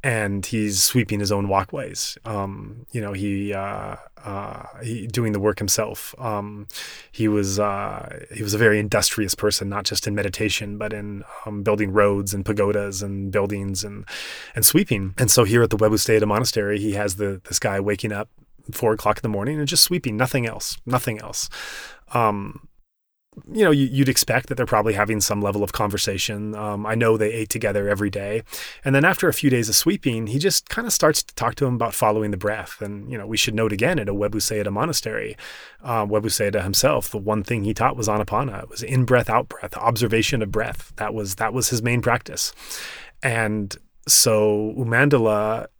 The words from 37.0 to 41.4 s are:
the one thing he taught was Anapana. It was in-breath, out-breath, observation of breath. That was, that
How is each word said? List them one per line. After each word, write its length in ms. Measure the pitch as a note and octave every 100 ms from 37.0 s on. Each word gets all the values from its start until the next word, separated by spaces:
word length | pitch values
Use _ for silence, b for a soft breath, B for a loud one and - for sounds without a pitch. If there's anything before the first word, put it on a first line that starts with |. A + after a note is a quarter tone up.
| -
the 80 | G#2+
one 240 | G2 G#2+
thing 220 | - A#2+
he 100 | G2+
taught 220 | A2 B2 A#2
was 100 | G#2+
Anapana. 560 | G#2+ G#2 G3 C3+ F#2+
It 60 | -
was 160 | -
in-breath, 440 | - C3 B2 B2+ A2+
out-breath, 480 | A2+ B2+ - - -
observation 640 | A2+ A2 A#2 A2+ A2+ B2
of 120 | G#2
breath. 400 | G#2+ A#2 - -
That 180 | - G#2+
was, 220 | A2 G2+
that 180 | F#2+